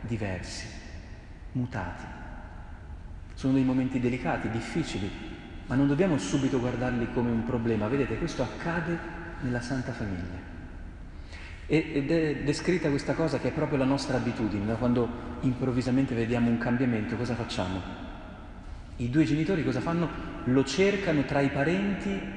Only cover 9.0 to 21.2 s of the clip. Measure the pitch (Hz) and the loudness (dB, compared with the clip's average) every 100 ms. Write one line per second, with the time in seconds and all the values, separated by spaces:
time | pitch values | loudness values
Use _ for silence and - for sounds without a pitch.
9 | - - - - 131 123 - 131 123 117 | -4 -10 -10 -6 -2 -2 -2 -2 -2 -4
10 | 107 90 87 87 - - - - - - | -4 -4 -6 -8 -10 -12 -12 -12 -12 -12
11 | - - - - - - - 156 165 143 | -12 -12 -12 -12 -12 -10 2 2 2 0
12 | 135 165 156 131 131 143 - 180 151 139 | 2 2 2 2 0 0 2 2 2 2
13 | - 135 160 131 127 147 151 143 131 139 | 0 0 2 2 0 0 2 2 4 2
14 | - 127 117 113 107 101 104 113 123 120 | 2 0 0 0 0 0 0 2 4 4
15 | 117 - - - 135 123 135 123 123 127 | 2 -2 -8 -2 0 2 2 2 2 2
16 | 135 117 113 120 117 117 123 120 127 110 | 2 2 2 4 4 4 2 2 2 2
17 | 104 107 123 117 110 - 92 95 90 - | 0 -2 -2 -2 -2 -2 -2 -2 -6 -8
18 | - - - - - - - - - - | -10 -12 -12 -14 -14 -14 -12 -12 -10 -4
19 | 120 147 139 147 160 185 127 143 170 170 | 2 4 6 4 2 2 2 0 2 2
20 | 160 - - - 127 131 131 - 196 196 | 0 -2 -8 -4 2 4 4 4 4 4
21 | 180 147 | 2 2